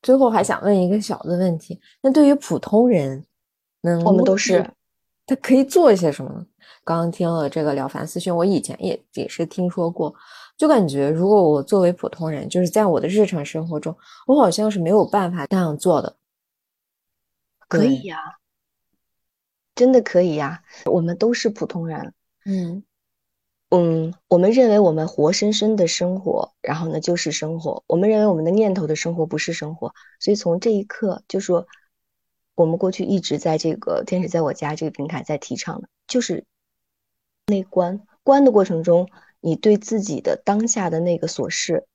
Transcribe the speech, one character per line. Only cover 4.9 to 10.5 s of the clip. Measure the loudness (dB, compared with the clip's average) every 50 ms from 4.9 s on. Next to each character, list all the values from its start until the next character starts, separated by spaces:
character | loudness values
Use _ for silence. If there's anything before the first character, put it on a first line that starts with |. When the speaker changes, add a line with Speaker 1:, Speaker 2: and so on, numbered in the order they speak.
| _ _ _ _ _ _ _
Speaker 1:
他 | -4 -4
可 | -4 2 4 4
以 | 4 4
做 | 4 4 6 6 6
一 | 6
些 | 6 2 -2
什 | -2 -4 -10
么 | -12
呢？ | -12 -14 -16 _ _ _ _ _ _ _ _
刚 | -4 -2 -2
刚 | -2 -4
听 | -2 -2 -2
了 | -2 0 -2 -2 -2
这 | -2 -2 -2
个 | -2 -2
了 | -2 -4
凡 | -6 -8 -8 -10
四 | -8 -8 -6
训， | -4 -2 0
我 | 2 2
以 | 2 2 0
前 | -2 -6 -10 -8
也， | -6 -6 -6 -6 _ _ _
也 | -10 -10
是 | -8 -6 -6 -8
听 | -6 -4 -4 -4
说 | -4 -2 -2 -4 -4
过， | -4 -4 -6 -6 -8 _ -20 -20 -20 -20 -20 _